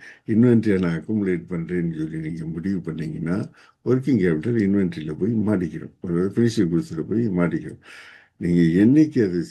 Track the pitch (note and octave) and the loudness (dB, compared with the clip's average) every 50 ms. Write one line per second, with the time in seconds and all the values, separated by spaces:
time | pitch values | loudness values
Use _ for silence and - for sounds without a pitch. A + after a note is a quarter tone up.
0 | - - - _ _ - G#2 G#2+ B2 B2 A#2 A2 G#2 G#2+ F#2+ F#2 F#2 E2+ E2 D#2+ | -18 -20 -20 _ _ 0 4 4 6 6 6 4 4 2 2 2 2 0 -2 -2
1 | - - A2 G#2 G2 F#2 F2+ E2 E2+ - F2+ E2+ E2 E2 F2+ F2 E2+ E2 D#2+ D#2 | -4 -4 -2 -2 0 0 -2 -2 -4 -6 -8 -8 -6 -4 -4 -2 -2 -4 -4 -6
2 | D#2 D#2+ E2 D#2+ D#2 D#2 E2 E2 D#2 E2 E2 E2+ E2 G2 G2+ F2 E2 E2 D#2 D#2+ | -8 -8 -8 -8 -8 -8 -8 -8 -10 -8 -8 -6 -4 -4 -4 -4 -6 -8 -8 -6
3 | D#2 D#2+ D#2 D#2 D#2+ E2+ F#2 G#2+ A2 - _ _ _ _ _ _ _ A#2 B2+ B2+ | -8 -8 -8 -6 -4 -4 -4 -4 -4 -8 _ _ _ _ _ _ _ 0 0 0
4 | C3 D3 C3 G2 F2+ F2 D#2+ D#2 - A#2+ A#2+ A2+ G2+ G2 G2 G2+ F#2+ E2+ E2+ E2 | 2 0 0 2 2 2 0 0 -2 -2 0 0 0 2 2 2 0 0 -4 -6
5 | D2+ D#2 D2+ - F#2 A#2 A#2+ G#2+ G2 G#2+ A2 F#2 F2+ D#2 E2 D#2 - - _ _ | -8 -8 -6 -4 -2 -2 0 0 0 0 0 0 -2 -4 -6 -10 -14 -14 _ _
6 | - F2+ E2+ F2 F#2 G2 - A2+ A#2+ A2+ - A2 F#2+ E2 E2+ E2 D#2+ - E2 D#2+ | -6 -4 -2 0 -2 0 0 2 2 2 2 0 0 2 0 -2 -2 -2 -8 -8
7 | - - G2 A#2 A#2+ G#2 F2+ F2 F2 E2 E2 D2+ - - - - _ - - - | -6 -2 -2 -2 -2 0 0 0 0 0 0 -4 -8 -8 -14 -16 _ -20 -20 -20
8 | - - - - _ _ _ _ - F2 E2+ F2 E2+ E2 E2 F#2+ G#2 A#2+ C#3+ D#3 | -20 -20 -20 -20 _ _ _ _ -2 2 4 4 4 4 6 6 6 6 6 6
9 | D#3 D3+ - B2+ G#2+ F#2 F2 F2 E2 - | 4 4 2 0 0 0 0 -4 -4 -6